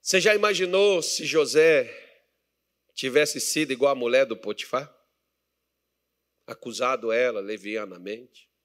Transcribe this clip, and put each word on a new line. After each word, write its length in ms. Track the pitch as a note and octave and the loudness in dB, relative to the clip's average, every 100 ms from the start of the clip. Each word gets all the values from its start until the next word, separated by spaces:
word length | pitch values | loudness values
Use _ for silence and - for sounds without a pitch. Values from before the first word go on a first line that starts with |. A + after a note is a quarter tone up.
Você 180 | - F#3+ | 0 2
já 140 | G3 | 4
imaginou 640 | G#3+ G#3 F#3 F#3 F#3+ G3+ F#3 | 2 2 0 0 2 4 2
se 240 | - - | -2 -6
José 640 | D#3 D#3 C#3 C#3 D#3+ D3 A#2+ - - _ _ _ _ _ _ _ _ | -2 0 2 4 6 4 0 -10 -20 _ _ _ _ _ _ _ _
tivesse 460 | - C3 B2 A#2+ C3 | -8 0 0 0 -2
sido 320 | - D#3+ D3+ | -4 -2 -4
igual 200 | B2+ C#3 | 0 0
à 20 | |
mulher 320 | C3+ A#2+ B2+ C3 | 0 2 2 2
do 100 | A2 | -2
Potifar? 580 | G#2 G#2 - B2+ D3 _ _ _ _ _ _ _ _ _ _ _ _ _ _ _ - | -8 -10 -6 -8 -8 _ _ _ _ _ _ _ _ _ _ _ _ _ _ _ -20
Acusado 640 | A#2 A#2+ A2 B2+ B2+ A2+ | -16 -12 -4 -2 -2 0
ela 300 | A2+ B2 A2 | 2 2 -2
levianamente? 1120 | G2 G#2+ G2+ G#2+ G2+ F2+ F#2 A2 B2+ _ _ _ | -8 -10 -8 -8 -8 -12 -12 -12 -14 _ _ _